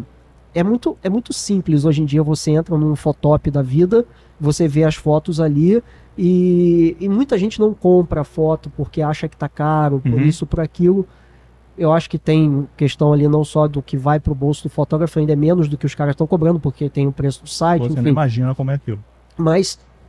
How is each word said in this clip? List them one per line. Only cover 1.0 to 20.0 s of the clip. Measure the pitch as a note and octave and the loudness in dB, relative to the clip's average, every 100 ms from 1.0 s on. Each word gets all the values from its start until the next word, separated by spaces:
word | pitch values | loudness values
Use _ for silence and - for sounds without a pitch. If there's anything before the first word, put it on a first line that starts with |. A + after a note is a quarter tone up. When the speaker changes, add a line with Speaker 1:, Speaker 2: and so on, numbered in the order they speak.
Speaker 1:
é | F#3+ | -4
muito | G#3+ - | -4 -4
simples | - - G3 F3 D3+ | -10 -4 -4 0 0
hoje | D#3 D3+ | 2 0
em | |
dia, | D3+ D3 | 0 0
você | D3+ D3+ - | 0 -2 0
entra | D3+ E3 D#3 | -2 0 -2
num | D3+ D3 | 0 -2
Fotop | D#3 C#3+ D3 D3+ D#3 | -2 -2 0 0 0
da | C#3+ | -2
vida, | C3 C#3 F3+ A3+ A#3+ - _ - | 0 2 2 2 0 -8 _ -6
você | D3+ D3 E3 | -2 0 0
vê | D3 | 2
as | D#3 D3 | 0 0
fotos | D#3 D3+ D#3 D#3 | 0 0 0 -2
ali, | D#3 C#3+ E3+ A3+ - - - - | 0 2 2 2 -2 -20 -18 -2
e, | F3+ F3+ F3+ F3 F3 E3+ E3 E3+ | 2 2 2 2 4 4 2 0
e | G3 | -2
muita | G3+ C#4 G#3+ | -2 0 0
gente | G#3 A3 | -2 0
não | G#3+ | -2
compra | G#3 F3+ F3+ E3+ D#3 | 0 2 4 2 -4
a | |
foto | C#3+ - D#3 D#3+ D3+ - | -6 -2 -2 -2 -6 -10
porque | C#3 - | -8 -4
acha | D3+ D3+ D#3 | -4 -4 -8
que | - | -8
tá | D3 | -10
caro, | - D3+ D#3 D3+ C#3 | -4 -2 0 0 0
por | C3 | 0
Speaker 2:
Uhum. | A#2+ | 0
Speaker 1:
isso, | D3+ D#3 | 0 0
por | D#3+ - | -4 -4
aquilo. | D#3 - F3 G3 F#3 _ _ _ _ _ _ - | -4 0 2 2 -2 _ _ _ _ _ _ -4
Eu | D#3+ | 0
acho | E3 - | 0 0
que | D#3+ | -6
tem | - D#3 D#3 C#3 C#3 - | 0 2 2 0 -4 -2
questão | C#3+ - D3 | -2 0 2
ali | D3 D3 | 4 2
não | D3+ | 2
só | D3+ D#3 D3+ | 0 0 0
do | D3 | -2
que | - C#3 | -6 -4
vai | C3+ D3+ | 0 0
pro | D#3 | -2
bolso | C#3 C#3 D3 | -2 -2 -2
do | D3+ | -6
fotógrafo, | - D3 D#3 E3 E3 | -4 -2 -2 -2 -2
ainda | D3+ | 0
é | D3 | 2
menos | D3+ F3+ D3+ | 2 2 0
do | D3 | -2
que | C#3+ | -6
os | |
caras | - C#3+ | -4 -4
tão | C#3 D#3+ | -2 0
cobrando, | F3+ D#3+ E3+ | 2 2 0
porque | C#3 - C#3+ | -2 -4 -6
tem | C#3+ C#3 | -2 -4
o | |
preço | C3+ C#3 C3 | -2 -4 -6
do | - | -10
site, | - E3 E3+ | -4 0 0
Speaker 2:
Pô, | B2 | -2
você | |
Speaker 1:
enfim. | D3 | -2
Speaker 2:
não | D3 | 0
imagina | C#3 C#3+ A2+ B2+ | 2 0 0 -2
como | C3 C3+ | -2 -4
é | |
aquilo. | C#3 - G#2 - _ _ - | -4 -6 -10 -10 _ _ -4
Speaker 1:
Mas | E3 E3+ F#3 - _ _ | 0 0 -2 -6 _ _